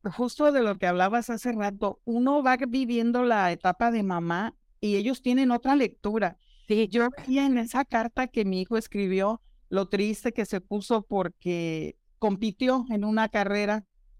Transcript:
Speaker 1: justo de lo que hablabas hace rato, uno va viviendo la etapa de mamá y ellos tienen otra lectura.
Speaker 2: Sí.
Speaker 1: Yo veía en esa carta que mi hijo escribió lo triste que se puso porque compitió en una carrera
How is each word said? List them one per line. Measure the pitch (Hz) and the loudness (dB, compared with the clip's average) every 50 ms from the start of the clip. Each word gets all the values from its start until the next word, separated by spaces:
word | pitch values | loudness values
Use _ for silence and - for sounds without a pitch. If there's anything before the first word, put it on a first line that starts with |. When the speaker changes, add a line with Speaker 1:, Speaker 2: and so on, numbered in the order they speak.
| - 202 - | -10 -8 -4
Speaker 1:
justo | - 247 240 - - 302 294 | -4 -4 -2 0 2 4 4
de | 285 262 233 | 4 4 2
lo | 208 190 185 | 0 0 0
que | 190 180 | 0 0
hablabas | 180 180 185 196 220 240 226 - | 2 2 2 2 2 0 -2 -4
hace | 233 208 - 247 226 | -6 -6 -4 -4 -4
rato, | 214 202 202 202 196 208 196 - - - | -2 -2 -4 -4 -4 -4 -4 -4 -6 -6
uno | 240 226 240 247 269 285 294 262 | -2 0 0 2 2 2 2 2
va | 262 262 240 | 2 2 2
viviendo | 277 247 233 269 262 233 240 233 226 233 240 247 247 | 0 -2 -2 -2 -2 0 0 0 2 2 2 2 2
la | 240 226 208 190 175 | 2 2 4 2 0
etapa | 170 - - 185 180 - 233 233 | 0 0 0 -2 0 0 0 0
de | 233 220 202 | 0 0 0
mamá | 190 180 170 170 170 170 180 214 226 - _ _ _ _ _ | -2 -2 -2 -2 -2 -4 -4 -4 -6 -8 _ _ _ _ _
y | - 208 202 202 | -2 0 0 0
ellos | 208 254 262 - - | 0 0 -2 -2 0
tienen | 247 247 262 269 254 | 0 2 4 4 2
otra | 240 233 - 262 277 | 2 2 2 2 2
lectura. | 285 247 - - _ - 208 214 220 202 170 - - _ _ _ _ _ - | 2 2 0 -2 _ -6 -4 -2 0 -2 -2 -4 -6 _ _ _ _ _ 0
Speaker 2:
Sí. | 214 214 220 190 | 2 2 2 2
Speaker 1:
Yo | 190 240 233 247 240 - | 2 2 2 0 -2 -4
veía | - 262 254 277 277 | -4 -2 0 2 2
en | 269 254 240 | 2 2 0
esa | 226 233 - 254 269 | 0 -2 -2 -4 -2
carta | - - 226 226 233 - - 254 247 | -2 -2 -2 -2 -2 -4 -4 -4 -2
que | - 233 208 | -2 -2 0
mi | 196 185 185 | 0 0 -2
hijo | 185 - 233 220 | -2 -2 -2 -4
escribió | - - - 202 202 185 190 190 196 208 233 - _ _ - _ _ - | -4 -4 -4 -2 0 0 0 0 0 0 -2 -4 _ _ -20 _ _ -4
lo | 180 196 190 - | -2 0 0 0
triste | - 196 202 214 208 - - 247 226 | 0 0 0 0 -2 -2 -4 -4 -2
que | - 208 | -2 -4
se | - 214 185 | -4 -4 -6
puso | - - 208 208 196 - 240 220 202 - | -6 -4 -6 -4 -2 0 0 0 0 0
porque | 202 196 180 165 - _ - 180 175 170 170 165 160 156 151 151 - _ _ _ _ - | -2 -2 -2 -2 -6 _ -6 -4 -4 -2 -2 -4 -4 -6 -6 -8 -10 _ _ _ _ -2
compitió | 220 208 196 190 226 220 180 - 254 254 254 262 247 254 | 0 0 0 0 -2 -4 -2 0 0 0 2 0 0 -2
en | 220 202 202 | -4 -2 -2
una | 214 214 220 220 214 | 0 0 0 0 0
carrera | - 208 202 202 202 208 208 202 208 214 202 _ _ _ _ _ - - | 0 0 0 0 0 0 0 0 -2 -2 -4 _ _ _ _ _ -18 -10